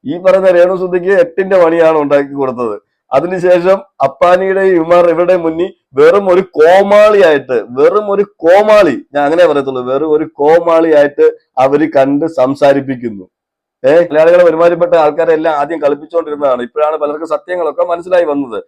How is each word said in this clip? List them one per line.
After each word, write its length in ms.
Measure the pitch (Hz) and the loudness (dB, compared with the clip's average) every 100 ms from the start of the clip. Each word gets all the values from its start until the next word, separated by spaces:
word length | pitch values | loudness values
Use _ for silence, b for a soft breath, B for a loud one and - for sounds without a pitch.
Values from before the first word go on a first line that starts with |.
| 123 | -10
ഈ 120 | 170 | -4
പറയുന്ന 340 | 185 190 190 | 0 2 2
രേണുസുതിക്ക് 680 | 175 180 185 185 180 175 196 | 2 2 0 -4 -4 0 0
എട്ടിന്റെ 460 | 170 - 190 190 165 | 0 -2 -2 2 2
പണിയാണ് 320 | 165 160 160 | 2 2 2
ഉണ്ടാക്കി 360 | 143 143 139 | 0 -2 -2
കൊടുത്തത്. 480 | 139 131 120 120 101 _ _ _ | -6 -6 -4 -8 -8 _ _ _
അതിനുശേഷം 720 | 135 170 185 180 180 175 196 - _ | -4 -2 -4 0 2 2 -2 -4 _
അപ്പാനിയുടെ 580 | 139 - 175 180 190 190 | -4 0 0 2 0 0
ഇവന്മാർ 480 | 190 175 165 175 175 | 0 0 2 2 2
ഇവരുടെ 260 | 165 175 185 | 0 0 0
മുന്നിൽ 380 | 165 160 190 _ _ | 0 -4 -8 _ _
വെറും 360 | 131 156 196 196 | 2 2 4 2
ഒരു 120 | 180 | 0
കോമാളിയായിട്ട്, 1200 | 190 147 156 190 202 208 214 202 175 147 127 123 104 | -2 2 4 4 4 4 4 4 2 0 -2 -6 -4
വെറും 420 | 127 156 202 208 | 0 0 0 -4
ഒരു 140 | 196 202 _ | -4 -4 _
കോമാളി, 720 | 160 190 214 214 180 147 - | 2 2 4 4 2 -2 -8
ഞാൻ 120 | 143 143 | -4 -2
അങ്ങനെ 200 | 165 170 | 2 2
പറയത്തുള്ളൂ, 380 | 143 135 127 | 2 -4 -8
വെറും 280 | 123 139 156 | -4 -4 0
ഒരു 180 | 151 156 | -2 -2
കോമാളിയായിട്ട് 1000 | - 143 165 196 165 165 147 143 147 156 - b - | -2 2 2 2 0 2 2 0 2 0 0 b -2
അവര് 320 | 135 147 151 | 0 0 0
കണ്ട് 360 | 139 135 143 160 | 0 0 0 -4
സംസാരിപ്പിക്കുന്നു. 1040 | 165 127 139 143 139 135 127 117 101 92 _ _ _ _ _ 127 | -2 -2 0 0 0 -2 -8 -8 -12 -18 _ _ _ _ _ 0
ഏ, 100 | 160 | 0
മലയാളികളെ 480 | 170 151 160 175 | 0 0 2 4
ഒരുമാതിരിപ്പെട്ട 520 | 170 160 170 170 170 170 | 2 2 0 0 0 0
ആൾക്കാരെ 380 | 151 147 165 | 0 0 -2
എല്ലാം 220 | 160 165 151 | 0 -2 -4
ആദ്യം 240 | 147 165 | -6 -4
കളിപ്പിച്ചുകൊണ്ടിരുന്നതാണ്. 840 | 143 143 151 170 151 147 143 127 | -4 -4 -6 -8 -6 -4 -2 -2
ഇപ്പോഴാണ് 360 | 120 151 151 156 | -6 -4 -4 -2
പലർക്കും 300 | 147 151 160 | -6 -6 -8
സത്യങ്ങളൊക്കെ 560 | 151 - 180 160 143 | -8 -6 -6 -6 -4
മനസ്സിലായി 400 | 175 175 175 180 | -4 -6 -2 -2
വന്നത്. 400 | 165 143 131 104 | -2 -4 -6 -10